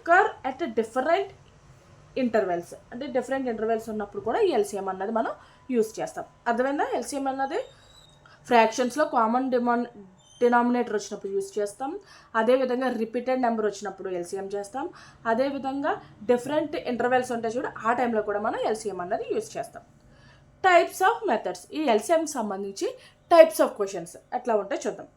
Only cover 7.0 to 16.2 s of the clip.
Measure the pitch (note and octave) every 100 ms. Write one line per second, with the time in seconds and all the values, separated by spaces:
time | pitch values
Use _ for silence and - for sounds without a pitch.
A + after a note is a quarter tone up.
7 | A3+ C#4 C4+ C4 C4+ G4+ C5 - - -
8 | - _ - - - A#3+ A3 C4 B3 D4
9 | D#4 C4 A3 B3 C4 B3 A#3+ A#3+ A#3 G#3
10 | - _ _ - A#3+ A#3+ A#3+ B3 A3 G#3
11 | - G3+ G3 G3 G3 G#3+ G#3 - C4+ G4+
12 | - - - A3+ A3 C4 B3+ B3 B3+ A#3
13 | A3+ B3 B3+ B3+ A#3+ A3 G#3+ G3+ G3+ F#3+
14 | F#3+ F3+ F3 G3 G3 G3+ G3 C4 F4 -
15 | - - A#3 A3+ C#4 C#4 C4+ C#4 D4+ -
16 | - -